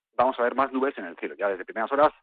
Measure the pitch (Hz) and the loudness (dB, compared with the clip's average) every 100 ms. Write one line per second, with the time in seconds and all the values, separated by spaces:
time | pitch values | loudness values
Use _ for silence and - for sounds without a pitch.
0 | _ - 123 131 120 123 135 131 131 - | _ 0 0 2 0 0 0 0 -2 -2
1 | 90 85 95 73 101 92 95 113 110 139 | -10 -10 -10 -4 -2 -2 -6 -6 -2 4
2 | 147 - | 4 2